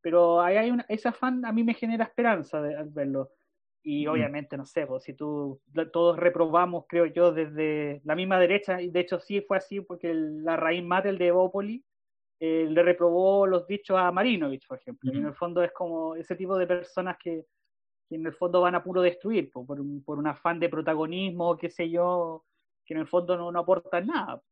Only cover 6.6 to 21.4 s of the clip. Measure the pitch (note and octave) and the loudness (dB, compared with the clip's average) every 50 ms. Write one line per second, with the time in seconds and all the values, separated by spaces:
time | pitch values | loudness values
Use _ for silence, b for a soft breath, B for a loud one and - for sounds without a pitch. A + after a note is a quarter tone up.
6.6 | F3+ F3+ F3 E3 - _ E3+ E3+ E3+ D#3 D#3 E3+ F3 F3 D#3+ D#3+ D#3+ D3+ D3+ D3+ | 2 2 -2 -8 -8 _ 2 2 2 2 4 4 4 4 4 2 -4 -4 -4 -4
7.6 | D#3 D3+ D3+ D3+ D3 D3 C#3+ C#3+ C#3 D3 D#3 E3+ F#3 F#3+ G3 F#3 F3+ F3 G3 G3+ | -2 -2 -2 -2 -4 -4 -6 -8 _ -4 -4 -2 0 0 4 4 4 4 4 0
8.6 | G3+ - F#3 F3+ F3 F3+ E3 F3+ F3 F3+ F#3+ F3+ - - G3+ G3+ G3 - G3 F#3+ | 0 -2 -4 -4 -4 -2 -2 -2 0 0 -4 -6 -6 -4 -4 -4 -2 0 -2 -2
9.6 | F#3+ - G3 G3+ F#3+ _ F3+ F3 - E3+ E3 D#3+ D#3 D#3 D3+ D3+ D#3 E3 E3 D#3+ | -2 -4 -10 -10 -10 _ -14 -8 -6 -4 -2 -2 -2 -4 -6 -6 -2 -2 -2 0
10.6 | D#3+ D#3+ E3+ F3+ F3 E3+ F3+ F#3+ G3 G3+ F#3+ F3+ F3+ F3 F3 F#3 F#3 F3+ - G3+ | 0 0 0 -2 -2 0 0 0 0 0 -2 2 2 4 4 4 4 2 0 -4
11.6 | G3+ G#3 A3+ C4 _ _ _ _ _ _ _ _ _ _ _ _ D#3+ D#3+ D#3+ D#3+ | -6 -6 -8 -10 _ _ _ _ _ _ _ _ _ _ _ _ -2 0 0 0
12.6 | D#3+ D#3 D#3 E3+ F3 F3+ F3 F3 F3 E3+ E3+ F3+ F#3 F#3+ G3 G3+ G3 F#3+ F#3+ F3 | 0 2 4 4 6 4 4 4 4 4 4 6 4 6 6 6 4 4 2 0
13.6 | E3+ F3+ G3+ G3+ - - F#3+ F#3 F#3 F3 F3 F3+ G#3+ B3+ A#3 F3+ D#3 C#3 C3+ C#3 | 0 -2 -8 -8 -2 0 2 2 2 2 2 2 2 2 2 0 -2 -4 -6 -8
14.6 | _ _ C3 B2+ _ B2+ A#2+ _ - C3 C3 C#3+ D3 D3 C#3+ - F3 F3 E3+ F3 | _ _ -16 -14 _ -18 -16 _ -6 -4 -2 -2 -4 -4 -4 -6 -6 -2 0 0
15.6 | F3 E3+ - - F#3 E3+ E3 E3 D#3+ D#3+ D#3+ E3 D#3+ _ F#3 F3+ F#3+ F3+ F#3+ F#3 | 0 0 -2 -6 -6 -6 -4 -4 -4 -6 -6 -8 -8 _ -8 -6 -4 -2 0 0
16.6 | F3+ E3+ F3+ F3 F3 - - F#3+ F3+ F#3 F3 _ - F3 E3 D#3+ D#3+ _ _ _ | 2 2 0 -2 -2 -6 -6 -6 -4 -4 -6 _ -6 -8 -6 -6 -10 _ _ _
17.6 | _ _ _ _ _ _ _ _ _ _ D#3+ D#3+ D#3+ D#3+ C#3+ _ F3+ F3 F3 F3+ | _ _ _ _ _ _ _ _ _ _ -10 -6 -6 -8 -4 _ -4 2 2 4
18.6 | F3 F3 F3+ F3 F3 F3+ F3+ F#3 F3+ F3 F3 - - G3+ A3+ G3 C#3 - _ B2+ | 4 4 2 0 -4 -2 0 2 2 2 2 0 -6 -2 -2 -2 -2 -4 _ -16
19.6 | B2+ C3+ C#3+ C#3+ C#3 C#3+ C#3+ C#3+ C#3 - D3 C#3+ D3 D3+ C#3 - _ E3+ E3+ E3 | -12 -10 -10 -8 -8 -8 -10 -10 -10 -10 -8 -4 -4 -6 -6 -2 _ -2 -2 0
20.6 | E3+ E3 - D#3 D#3 E3 D#3 D#3 D#3+ D#3 E3+ F#3 F#3+ F#3+ F3 F3 | -2 -2 -2 -2 -2 -2 0 0 -2 -4 -4 -4 -4 -4 -4 -2